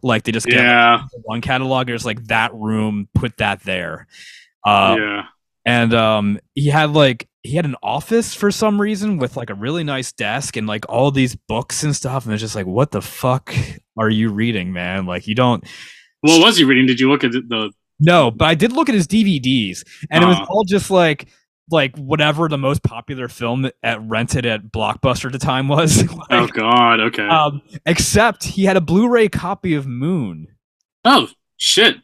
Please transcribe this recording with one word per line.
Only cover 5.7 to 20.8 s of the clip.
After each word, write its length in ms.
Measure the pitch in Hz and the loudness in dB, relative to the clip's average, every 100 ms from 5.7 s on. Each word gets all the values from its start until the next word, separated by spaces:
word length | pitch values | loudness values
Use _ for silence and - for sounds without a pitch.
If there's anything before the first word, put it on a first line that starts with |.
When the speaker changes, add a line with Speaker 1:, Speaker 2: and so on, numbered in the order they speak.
| 120 117 | 2 2
Speaker 1:
um, 460 | 117 110 107 101 101 _ | 2 2 2 -2 -4 _
he 140 | - 143 | -4 0
had, 220 | 147 151 | 2 2
like, 360 | 151 139 120 - _ | 4 4 2 -10 _
he 120 | - 147 | -6 -4
had 100 | 160 | -4
an 100 | 127 | -6
office 500 | 101 127 - 226 220 - | -6 -6 -2 -2 -2 -2
for 140 | 202 | -2
some 300 | 196 220 208 | 0 0 0
reason 360 | 208 208 208 185 | -2 -2 -2 -2
with, 200 | 123 - | -4 -6
like, 140 | 117 | -10
a 20 | 98 | -8
really 280 | 113 165 | -6 -4
nice 280 | 151 135 127 | -4 -6 -8
desk 460 | - 104 117 139 127 | -6 -4 -4 -6 -6
and, 80 | 107 | -6
like, 160 | 107 - | -6 -4
all 220 | 117 139 | 0 2
these 240 | 139 127 104 | 2 0 -2
books 480 | _ 113 123 - | _ -8 -6 -6
and 120 | 151 139 | -4 -4
stuff, 300 | 131 131 113 | -4 -6 -4
and 80 | |
it's 80 | 107 | -6
just 140 | 110 107 | -6 -8
like, 100 | 92 | -4
"What 240 | 95 147 | -2 0
the 100 | 104 | -2
fuck 520 | - - 131 131 - - - - _ - | -8 -6 -2 -2 -4 -6 -6 -10 _ -4
are 120 | 110 | -2
you 200 | 110 113 | 0 0
reading, 420 | 101 113 110 90 | -2 -2 -2 -6
man?" 320 | 90 90 95 92 | -6 -6 -6 -6
Like, 220 | 90 95 | -8 -6
you 80 | 110 | 0
don't 280 | 127 113 - - - - _ _ | 2 0 -6 -20 -20 -20 _ _
Speaker 2:
What 220 | 147 165 | 4 6
was 140 | 190 175 | 6 4
he 60 | |
reading? 240 | 135 127 131 | 4 4 4
Did 120 | 120 | 2
you 80 | 131 | 2
look 140 | 139 | 2
at 80 | 131 | 0
the, 100 | 123 | -4
the 300 | 120 117 107 - _ _ | -6 -6 -6 -10 _ _
Speaker 1:
No, 320 | 156 175 127 | 4 6 4
but 140 | 110 160 | 2 0
I 100 | 165 | 2
did 160 | 220 | 0
look 160 | 254 302 | 0 0
at 60 | 220 | 0
his 100 | 160 | 2
D 180 | 214 | 2
V 140 | 202 156 | 2 0
Ds, 440 | 123 131 101 90 - - - | 0 0 -2 -6 -16 -16 -2
and 140 | 160 | 4
it 40 | 175 | 4
was 100 | 180 | 4
Speaker 2:
Uh-huh. 80 | 196 | 0
Speaker 1:
all 140 | 190 | -2
just, 260 | 196 196 | 0 0